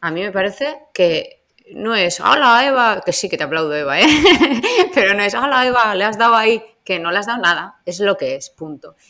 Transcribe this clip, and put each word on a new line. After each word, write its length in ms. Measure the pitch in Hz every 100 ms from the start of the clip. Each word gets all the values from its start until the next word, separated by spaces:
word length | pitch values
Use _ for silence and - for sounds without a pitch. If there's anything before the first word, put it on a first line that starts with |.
A 100 | 170
mí 120 | 165
me 100 | 202
parece 460 | 190 196 196 285 320 -
que 500 | - 175 156 - _ _ _ -
no 200 | 196 214
es, 260 | 220 175 -
"Hola, 460 | 208 277 262 233 277
Eva", 360 | 262 233 190
que 80 | -
sí 160 | 156 190
que 80 | 151
te 60 |
aplaudo, 300 | 147 160 156
Eva, 260 | 151 139 151
¿eh? 60 | 294
<laughs> 880 | 302 349 277 339 240 427 494 381
Pero 200 | - 196
no 80 | 202
es, 120 | 202
"Hola, 320 | 226 277 254 254
Eva, 280 | 247 220
le 100 | 190
has 140 | 208 208
dado 160 | 233
ahí", 280 | 226 220 226 - _
que 140 | - 180
no 120 | 170
le 60 | 190
has 80 | 208
dado 140 | 240
nada, 340 | 175 165 190 - -
es 140 | 175
lo 160 | 202 190
que 200 | 131 135
es, 140 | -
punto. 460 | - 156 139 156 -